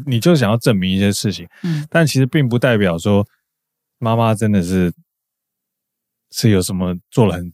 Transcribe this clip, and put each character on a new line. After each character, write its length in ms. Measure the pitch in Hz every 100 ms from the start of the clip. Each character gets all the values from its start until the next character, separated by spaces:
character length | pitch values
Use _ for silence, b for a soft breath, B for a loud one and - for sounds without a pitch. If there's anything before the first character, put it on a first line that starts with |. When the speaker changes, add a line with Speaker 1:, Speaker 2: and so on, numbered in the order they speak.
| 135
Speaker 1:
你 140 | 117
就 160 | 170 160
想 120 | 117
要 80 | 113
证 200 | - 98
明 140 | 92
一 60 | 95
些 120 | 101
事 220 | 95 104
情。 140 | 90 87 _
Speaker 2:
嗯。 220 | 180 156 151
Speaker 1:
但 180 | 165 151
其 60 |
实 120 | 135 131
并 220 | 160 127
不 100 | 120
代 180 | 131 110
表 220 | 95 82
说 280 | 101 101 101 _ _ _ _ _ _ -
妈 160 | 113
妈 200 | 113 113
真 180 | 104 107
的 100 | 101
是， 300 | 87 95 87 - _ _ _ _ _ _ _ _ _ _ _ _ _
是 200 | - 113
有 100 | 95
什 160 | 87 92
么 180 | 90 90 _
做 160 | - 104
了 80 |
很 160 | 87 87